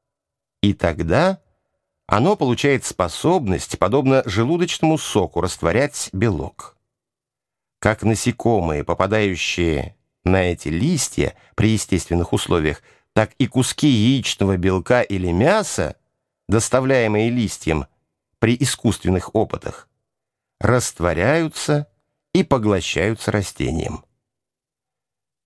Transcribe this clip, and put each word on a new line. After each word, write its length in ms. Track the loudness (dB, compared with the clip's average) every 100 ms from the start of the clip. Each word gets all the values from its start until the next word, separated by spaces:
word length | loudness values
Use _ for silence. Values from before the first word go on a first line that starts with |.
| _ _ _ _ _ _
и 100 | 0
тогда 680 | 2 -2 -2 0 2 2 -2 _ _ _ _ _ _ -2
оно 300 | 2 2 2
получает 480 | 0 0 0 0
способность, 920 | -4 -4 -4 -2 0 0 0 -4 -4 -2
подобно 440 | 0 2 2 2 2
желудочному 720 | 0 0 0 -2 0 0 0
соку, 420 | 0 0 0 -2
растворять 680 | -4 -2 0 0 0 -4 -8
белок. 640 | -2 -2 -2 -6 -12 -20 -20 _ _ _ _ _ _ _ _ _ _
Как 240 | 0 0
насекомые, 840 | 0 0 0 0 0 2 0 -2
попадающие 1120 | -2 -2 0 2 0 -2 -4 -2 0 0 -4 -12 _ _
на 180 | 0 2
эти 260 | 2 -2 -4
листья 680 | -2 0 0 -2 -2 -4 -4 _
при 160 | -2 0
естественных 600 | 0 0 -4 0 -2 0
условиях, 500 | -2 0 0 0 -4 _ _ _
так 200 | -2 -2 -2
и 80 | -2
куски 420 | 0 -2 0 2
яичного 680 | 4 4 2 -2 -2 0 2
белка 460 | 2 0 2 2
или 280 | 2 -2 0
мяса, 640 | 2 4 2 0 -4 -4 -6 _ _ _ _ -2
доставляемые 800 | 0 2 0 2 2 2 2 0
листьям 560 | 0 -2 -4 -2 -2 -4 _ _ _ _ _
при 180 | 0 2
искусственных 760 | -2 0 -2 0 0 -2 0
опытах, 540 | -2 -2 -4 -8 -12 -20 _ _ _ _ _ _ _
растворяются 1300 | 0 2 0 -2 -2 0 0 0 -2 -6 -2 -2 -2 _ _ _ _
и 100 | -2
поглощаются 880 | 2 0 2 0 -2 -2 -2 -2 -2
растением. 720 | -2 -4 -4 -4 -2 -6 -8 -16 _ _ _ _ _ _ _ _ _ _ _ _ _